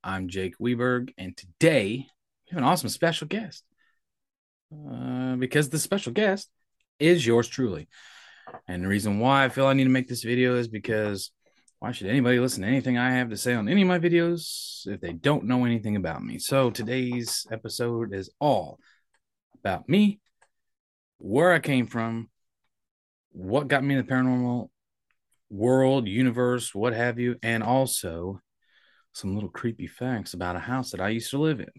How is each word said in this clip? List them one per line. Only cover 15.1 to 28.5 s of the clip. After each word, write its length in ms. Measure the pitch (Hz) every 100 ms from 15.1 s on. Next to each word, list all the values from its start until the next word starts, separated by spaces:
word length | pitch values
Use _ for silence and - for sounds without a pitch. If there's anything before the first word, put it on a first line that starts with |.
don't 300 | 82 139 147
know 200 | 110 127
anything 320 | 123 117 104 104
about 280 | 92 -
me? 160 | - -
So 320 | - 135 127
today's 760 | - 110 127 123 123 113 - -
episode 640 | 139 113 - 120 117 113 98
is 160 | 92 _
all 400 | 147 117 82 - _ _ _ _ _ _ _ _
about 280 | 101 90 -
me, 340 | 185 208 202 _ _ _ _ _ _ _ _ _ _
where 340 | - 117 175
I 60 | 170
came 260 | 151 135 117
from, 460 | 117 113 113 113 _ _ _ _ _ _ _ _ _ _
what 380 | - 92 127 143
got 160 | 139
me 100 | 139
in 100 | 139
the 80 | 127
paranormal 580 | 131 127 127 123 123 - _ _ _ _ _ _ _ _
world, 560 | 98 113 131 131 135 107
universe, 680 | 104 131 117 123 123 120 98
what 180 | 117
have 240 | 113 120 117
you, 180 | 123 120
and 220 | 117 117
also 760 | 110 131 131 - 95 82 87 101 -